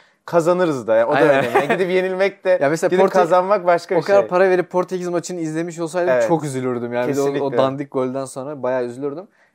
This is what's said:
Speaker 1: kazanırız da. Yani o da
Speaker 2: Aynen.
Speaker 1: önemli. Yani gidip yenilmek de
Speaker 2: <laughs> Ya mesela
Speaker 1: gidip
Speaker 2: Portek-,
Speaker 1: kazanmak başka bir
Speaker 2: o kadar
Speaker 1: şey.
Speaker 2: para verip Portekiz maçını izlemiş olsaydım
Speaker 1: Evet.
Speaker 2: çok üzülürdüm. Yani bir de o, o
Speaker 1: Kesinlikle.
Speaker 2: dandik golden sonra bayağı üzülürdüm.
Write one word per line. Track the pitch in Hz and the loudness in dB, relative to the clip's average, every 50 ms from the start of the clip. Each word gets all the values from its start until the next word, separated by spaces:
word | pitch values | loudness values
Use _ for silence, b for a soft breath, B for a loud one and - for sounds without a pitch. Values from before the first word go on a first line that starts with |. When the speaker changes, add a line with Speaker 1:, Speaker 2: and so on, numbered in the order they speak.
| b b b b b | b b b b b
Speaker 1:
kazanırız | - 170 175 151 175 180 180 185 165 143 127 110 | -2 0 0 2 2 2 2 2 0 0 -2 0
da. | 110 110 | 2 2
Yani | 113 117 117 | 2 2 2
o | |
da | - | 2
Speaker 2:
Aynen. | 135 147 151 | 4 4 4
Speaker 1:
önemli. | 139 135 135 120 117 | 4 4 2 2 0
Yani | - - 147 | 0 2 2
gidip | 226 175 196 175 | 0 0 0 0
yenilmek | 185 185 180 190 185 185 196 196 196 _ - | 0 0 0 0 0 0 0 -2 -2 _ 0
de | 185 | 2
Speaker 2:
<laughs> | 185 175 | 2 4
Ya | 147 139 | 4 2
mesela | 160 165 196 156 | 0 0 0 0
Speaker 1:
gidip | 175 185 | 2 4
Speaker 2:
Portek-, | 190 190 | 2 4
Speaker 1:
kazanmak | - 190 180 160 180 180 180 190 208 202 175 | 4 2 2 4 4 2 4 2 0 0 2
başka | 180 175 170 - - 190 | 2 2 0 0 -2 -2
bir | 165 | -2
Speaker 2:
o | 147 | 2
kadar | - 196 202 | 4 2 2
Speaker 1:
şey. | 190 - | 2 2
Speaker 2:
para | 180 180 196 190 | 2 2 4 4
verip | 185 175 170 - | 4 2 0 0
Portekiz | - 180 180 - 185 180 180 175 | -2 -2 -2 -2 -4 -6 -6 -4
maçını | 175 170 160 - 180 175 | -4 -4 -6 -6 -8 -6
izlemiş | 165 156 156 165 170 175 156 165 | -6 -6 -4 -6 -6 -6 -6 -8
olsaydım | 170 156 165 180 175 175 127 | -8 -6 -4 -2 0 2 2
Speaker 1:
Evet. | 123 117 113 | 2 2 2
Speaker 2:
çok | 170 156 147 | 0 -2 -2
üzülürdüm. | 143 131 131 127 127 123 117 120 120 | -4 -6 -4 -4 -4 -4 -4 -6 -4
Yani | 120 120 123 147 | -4 -4 -2 -2
bir | 139 | -2
de | 139 | 0
o, | 139 | -2
o | 139 | -2
Speaker 1:
Kesinlikle. | 139 143 143 135 120 117 | -2 -2 -4 -2 0 0
Speaker 2:
dandik | 131 135 135 143 143 139 | 0 0 -2 -4 -10 -6
golden | - 135 131 127 127 135 135 | -4 -4 -4 -4 -4 -8 -10
sonra | 131 - 139 131 143 151 135 | -10 -12 -12 -12 -12 -10 -6
bayağı | 123 127 131 127 123 | -6 -4 -4 -4 -4
üzülürdüm. | 120 120 131 143 143 143 165 196 _ b b b b | -6 -8 -8 -8 -8 -10 -10 -16 _ b b b b